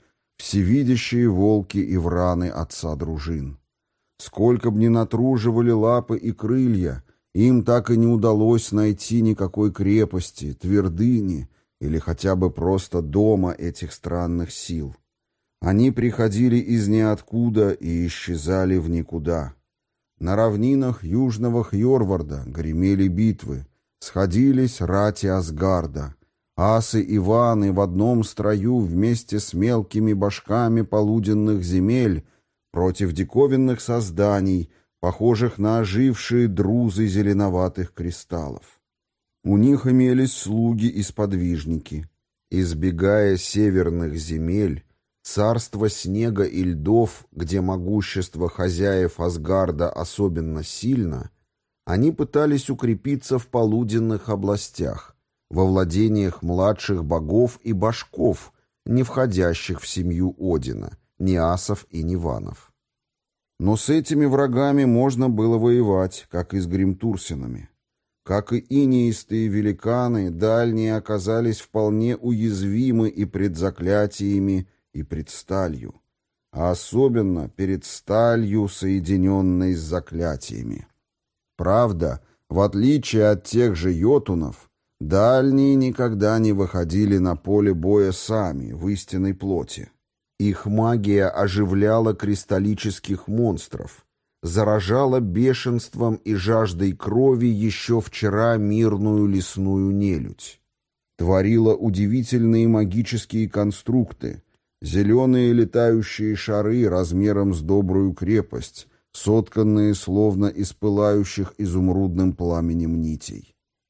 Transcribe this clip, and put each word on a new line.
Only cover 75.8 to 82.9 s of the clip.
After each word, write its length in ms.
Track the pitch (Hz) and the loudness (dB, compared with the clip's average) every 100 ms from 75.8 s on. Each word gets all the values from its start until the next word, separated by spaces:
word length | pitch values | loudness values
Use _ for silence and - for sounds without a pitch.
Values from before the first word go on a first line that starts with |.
| 55 - _ _ _ _ _ | -12 -18 _ _ _ _ _
а 200 | - 85 | -4 -2
особенно 800 | 87 - 113 135 117 101 87 69 | -2 -2 2 2 2 0 -2 -6
перед 340 | - 95 95 - | -6 -4 -4 -6
сталью, 840 | - - 104 117 117 107 107 98 | -12 -2 2 2 2 0 -2 -2
соединенной 1040 | - 95 98 85 98 95 98 92 90 92 | -4 -2 -2 0 2 2 2 2 0 0
с 60 | 87 | -2
заклятиями. 1080 | 78 87 - 82 85 67 - 53 57 - - _ _ _ _ _ _ - | -4 -6 -6 -6 -4 -6 -8 -12 -10 -12 -14 _ _ _ _ _ _ -6
Правда, 640 | 85 107 120 87 80 65 - _ - | 0 2 2 0 -4 -4 -12 _ -4
в 100 | 85 | 0
отличие 680 | 101 95 123 | 0 2 2